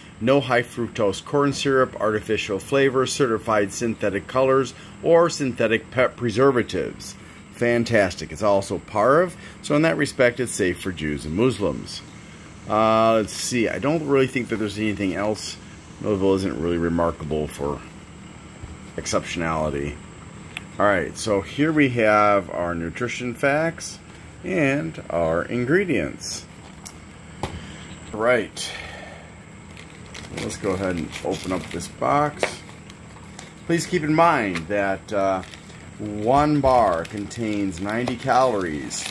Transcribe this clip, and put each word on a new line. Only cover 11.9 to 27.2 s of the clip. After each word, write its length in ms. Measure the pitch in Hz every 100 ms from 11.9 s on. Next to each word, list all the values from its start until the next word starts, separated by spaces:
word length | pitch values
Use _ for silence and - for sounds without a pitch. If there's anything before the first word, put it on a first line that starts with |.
| - - - - - - - -
Uh, 460 | 107 110 110 113 113
let's 180 | 98
see. 340 | - - 123 104
I 100 | 95
don't 300 | 135 165 147
really 180 | 139 131
think 220 | 127 113
that 80 | 107
there's 220 | 107 101
anything 380 | 107 95 98 87
else. 420 | 104 104 - - - - - -
Millville 360 | 107 98 98 95
isn't 260 | 95 62
really 160 | 85 85
remarkable 680 | 85 85 85 80 76 76 76
for 320 | - 71 71 - - - - - - - - - - - -
exceptionality. 1000 | - 95 - 90 82 80 76 69 73 73 - - - - - - - -
All 80 | 101
right, 280 | 92 69 -
so 240 | 110 98
here 280 | - - 156
we 200 | 151 135
have 580 | 120 107 104 104 101 85
our 260 | 76 87
nutrition 600 | 85 85 82 120 - 123
facts 640 | - 139 147 165 165 - - - - - -
and 580 | 180 185 139 139 80 - -
our 340 | 85 80 85
ingredients. 1040 | - 120 123 180 185 107 69 - - - - - - - - - - -